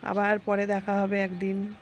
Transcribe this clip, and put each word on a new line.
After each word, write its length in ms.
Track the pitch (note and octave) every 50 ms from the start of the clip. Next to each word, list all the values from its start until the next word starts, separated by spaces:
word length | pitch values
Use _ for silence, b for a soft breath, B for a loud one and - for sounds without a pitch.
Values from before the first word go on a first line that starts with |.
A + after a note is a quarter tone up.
| - G#3+
আবার 240 | F#3+ G3+ G3+ G3+ G#3+ G#3 G#3
পরে 180 | - G3+ G3 G3+ G3+ G3+
দেখা 200 | G3 G3 - G3+ G3+
হবে 160 | G3+ G3 G3+ G3+ G3
একদিন। 320 | F#3 F#3 F3+ F#3+ G3 F#3+ G3 G3 G#3 G#3 -